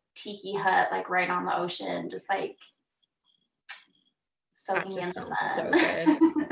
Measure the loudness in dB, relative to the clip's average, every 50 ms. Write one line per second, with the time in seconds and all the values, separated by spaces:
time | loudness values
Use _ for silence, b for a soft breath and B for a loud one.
0 | _ _ _ -10 -10 -10 -10 -10 -10 -6 -6 0 2 2 4 4 2 2 0 -4
1 | -4 0 0 0 0 2 0 -2 0 0 -2 -2 -2 -2 -4 -4 -4 -4 -4 -4
2 | -6 -6 -8 -10 -4 -4 -4 -2 -2 -6 -8 _ -20 -20 _ _ _ _ _ _
3 | _ _ _ _ _ _ _ _ _ _ _ _ _ _ -16 -16 -16 _ _ _
4 | _ _ _ _ _ _ _ _ _ _ _ -14 -6 -4 -2 -2 -2 -4 -6 -4
5 | -4 -4 -4 -6 -8 -6 -4 -4 -2 -2 -2 -2 0 4 4 4 4 4 2 2
6 | 4 4 6 8 6 6 6 4 0 0